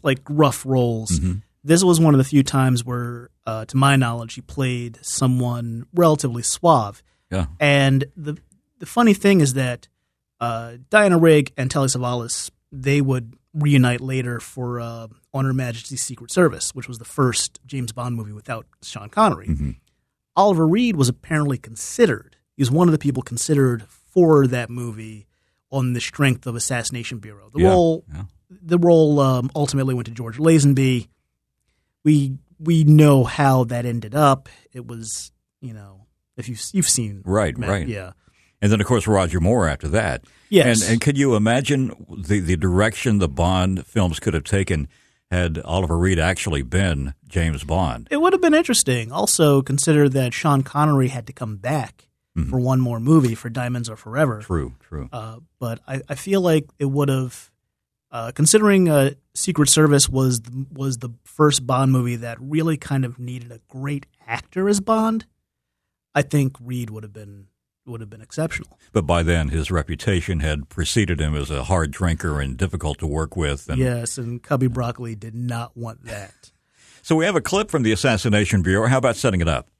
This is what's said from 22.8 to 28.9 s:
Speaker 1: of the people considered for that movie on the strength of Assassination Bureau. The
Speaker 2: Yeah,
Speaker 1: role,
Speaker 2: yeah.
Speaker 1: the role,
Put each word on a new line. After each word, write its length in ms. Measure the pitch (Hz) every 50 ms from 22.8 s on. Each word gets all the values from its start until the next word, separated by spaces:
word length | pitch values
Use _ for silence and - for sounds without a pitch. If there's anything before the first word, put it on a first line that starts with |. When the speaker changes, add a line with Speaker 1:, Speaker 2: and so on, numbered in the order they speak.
| 180 170
Speaker 1:
of 40 |
the 60 | 156 147
people 220 | - 139 131 127 120
considered 600 | - 120 117 - - 156 139 135 127 120 113 110
for 640 | - _ _ _ _ _ 185 175 160 156 143 135 127
that 220 | 123 123 117 117
movie 580 | 120 123 123 117 107 110 110 110 110 107 104 _ _ _ _ _ _ _ _ _
on 220 | 135 135 131 127 123
the 80 | 117
strength 440 | - - - - 143 135 123 127 - 127
of 80 | 117
Assassination 640 | 120 - - 131 120 110 - 123 120 110 - 127 110
Bureau. 300 | 95 107 104 - 101 104 -
The 80 | 151
Speaker 2:
Yeah, 80 | 180 190
Speaker 1:
role, 340 | 185 180 170 165 160 160 - - 76
Speaker 2:
yeah. 100 | - 104 - - _ _ _
Speaker 1:
the 280 | 185 _ 180 160 175 175
role, 420 | 170 175